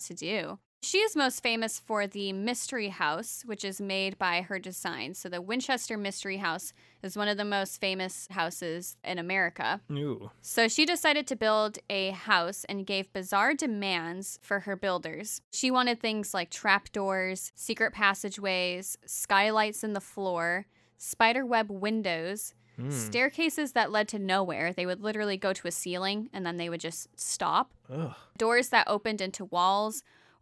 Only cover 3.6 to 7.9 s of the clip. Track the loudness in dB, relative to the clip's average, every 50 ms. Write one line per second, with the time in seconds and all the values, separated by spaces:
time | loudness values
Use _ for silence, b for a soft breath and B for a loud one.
3.6 | -6 -6 -6 -6 -4 -4 -2 -2 -2 -2 -2 -2 0 0 0 0 -2 -4 -6 -8
4.6 | -8 -8 -10 -6 -6 -6 -6 -6 -8 -8 -8 -10 -10 -8 -8 -8 -4 -2 -4 -4
5.6 | 0 0 -2 -2 -2 -4 -4 -4 -4 -4 -6 -6 -6 -6 -6 -2 -2 -2 -2 -2
6.6 | -4 -8 b b b b b b -10 -8 -4 -2 0 0 0 0 0 0 0 0
7.6 | 0 -2 -4 -2 -2 -2